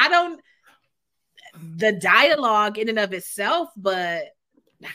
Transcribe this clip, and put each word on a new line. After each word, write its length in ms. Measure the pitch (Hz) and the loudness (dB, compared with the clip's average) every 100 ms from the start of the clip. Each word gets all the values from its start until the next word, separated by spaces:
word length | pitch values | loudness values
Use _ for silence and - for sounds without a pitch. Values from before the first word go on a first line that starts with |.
I 80 | 285 | 2
don't, 320 | 349 349 320 _ _ _ _ _ _ _ _ _ _ - - 165 165 | 2 0 -6 _ _ _ _ _ _ _ _ _ _ -20 -18 -14 -2
the 160 | 214 | 0
dialogue 840 | 196 185 208 285 294 247 214 208 214 | 0 4 6 6 4 2 2 0 -2
in 100 | 226 | -4
and 120 | 220 | -2
of 120 | 202 | -2
itself, 580 | 185 - - 202 330 320 - | -4 -10 -6 -2 -2 -4 -6
but 460 | 190 180 175 170 151 _ _ _ _ _ - | -4 -2 -2 -6 -8 _ _ _ _ _ -20